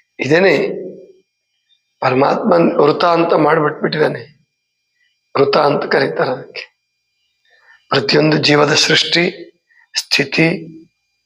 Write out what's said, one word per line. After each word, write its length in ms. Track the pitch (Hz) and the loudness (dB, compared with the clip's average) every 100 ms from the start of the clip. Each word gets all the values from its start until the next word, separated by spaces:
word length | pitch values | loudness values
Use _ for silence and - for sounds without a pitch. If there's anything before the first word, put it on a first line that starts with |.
| _ - | _ -6
ಇದೇನೆ. 480 | 127 165 190 139 - - - - - _ _ _ _ _ _ _ _ - | 0 2 4 2 -2 -6 -12 -16 -20 _ _ _ _ _ _ _ _ -6
ಪರಮಾತ್ಮ 800 | 131 127 143 - 214 170 165 170 | -2 0 0 0 2 2 2 2
ವೃತ 240 | 147 151 | 2 2
ಅಂತ 300 | 175 165 165 | 2 2 2
ಮಾಡ್ಬಿಟ್ಬಿಟ್ಟಿದ್ದಾನೆ. 1120 | 175 147 160 147 - - 151 131 - - _ _ _ _ _ _ _ _ _ _ 131 | 2 2 2 -2 -4 -4 -2 -2 -4 -14 _ _ _ _ _ _ _ _ _ _ -2
ವೃತ 180 | 139 170 | 2 2
ಅಂತ 280 | 143 139 | 2 0
ಕರೀತಾರೆ 460 | - 156 135 - 131 | -2 -2 0 -2 -4
ಅದಕ್ಕೆ. 520 | 127 - - - _ _ _ _ _ _ _ _ _ _ _ - | -6 -12 -18 -20 _ _ _ _ _ _ _ _ _ _ _ -4
ಪ್ರತಿಯೊಂದು 480 | 139 - 147 156 147 | -2 0 2 2 2
ಜೀವದ 380 | 127 147 147 | 2 2 2
ಸೃಷ್ಟಿ, 800 | - - 156 - 170 185 - - _ _ _ _ - | 2 0 0 0 -2 -2 -6 -16 _ _ _ _ -12
ಸ್ಥಿತಿ 720 | - - 139 160 165 180 165 - - _ _ _ | -4 -4 -2 0 0 -2 -10 -20 -20 _ _ _